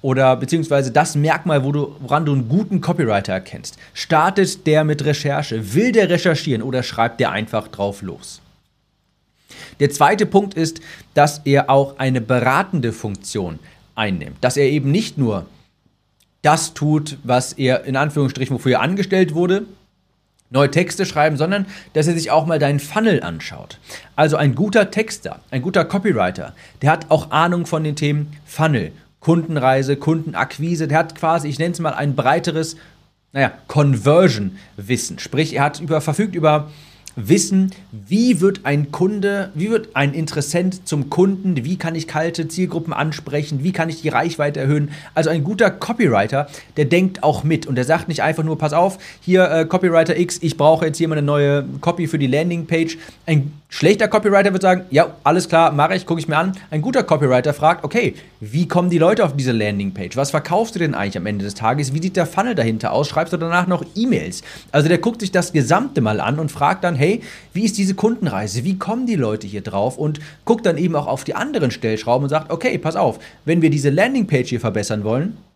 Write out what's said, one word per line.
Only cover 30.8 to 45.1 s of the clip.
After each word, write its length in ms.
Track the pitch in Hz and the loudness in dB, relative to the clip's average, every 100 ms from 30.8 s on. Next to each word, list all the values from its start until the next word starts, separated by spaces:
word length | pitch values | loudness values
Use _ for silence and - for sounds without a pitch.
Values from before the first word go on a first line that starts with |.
| 156 | 0
der 100 | 151 | 0
hat 160 | 165 | 0
quasi, 340 | - 165 165 147 | -2 -2 0 -2
ich 100 | 127 | -4
nenne 140 | 165 | -4
es 80 | 170 | -2
mal, 140 | 156 | -4
ein 200 | - 143 | -2 -2
breiteres, 600 | 131 131 160 170 156 160 - - _ _ _ _ | 0 2 2 0 -4 -4 -8 -20 _ _ _ _
naja, 200 | 139 127 - - | 0 0 -2 -4
Conversion-Wissen. 1500 | 147 143 123 104 160 190 113 98 - - - 98 123 - 82 | 2 2 4 4 6 6 2 -6 -8 -20 -18 -4 -4 -4 -10
Sprich, 360 | - 127 151 | -6 -2 -2
er 100 | 123 | 0
hat 160 | 147 147 | -2 -2
über, 220 | 156 160 | -2 -2
verfügt 320 | 147 147 208 | -2 -2 -2
über 360 | 180 156 151 147 - - - - | 2 2 2 -2 -14 -20 -20 -16
Wissen, 580 | - 101 190 - 190 190 - - | -10 2 2 4 2 0 -4 -18
wie 480 | 110 101 202 247 185 | -20 -2 2 2 4
wird 200 | 190 196 | 2 2
ein 260 | 135 143 147 | -2 0 -2
Kunde, 600 | - 185 208 202 202 190 | 0 -2 0 -2 -2 -6
wie 140 | 147 196 | -4 -2
wird 220 | 233 226 | -2 -2
ein 220 | - 143 | 0 0
Interessent 720 | 147 156 - 139 175 185 185 - | 0 -4 -4 -2 0 -2 -4 -6
zum 220 | 160 135 | -4 -2
Kunden, 520 | - 190 190 190 156 | 2 2 2 -2 -2
wie 140 | 123 180 | -2 -4
kann 180 | 165 | -4
ich 140 | 165 160 | -6 -6
kalte 400 | 156 165 170 156 | -4 -4 -4 -6
Zielgruppen 460 | - 180 170 156 | -2 -2 -2 -6
ansprechen, 680 | - 156 151 - 147 151 143 | -4 -4 -4 -6 -6 -4 -2
wie 100 | 160 | -2
kann 180 | 185 165 | -2 -4
ich 100 | 170 | -2
die 80 | 156 | -2
Reichweite 520 | 123 165 170 147 147 | 0 -2 -2 -2 0
erhöhen. 320 | 135 151 147 - - | 0 0 0 -6 -6